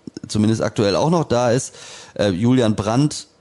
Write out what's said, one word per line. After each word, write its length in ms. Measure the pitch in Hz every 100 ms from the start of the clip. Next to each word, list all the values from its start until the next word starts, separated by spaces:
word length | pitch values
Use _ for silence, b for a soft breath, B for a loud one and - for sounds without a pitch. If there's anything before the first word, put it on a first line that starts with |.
| - - -
zumindest 360 | 107 107 110
aktuell 320 | - - 101 82
auch 160 | 143
noch 140 | 175 147
da 260 | 120 123
ist. 240 | 123 - B B B B B
Äh, 140 | 104
Julian 460 | 90 120 127 110 107
Brandt 520 | 104 120 147 - - _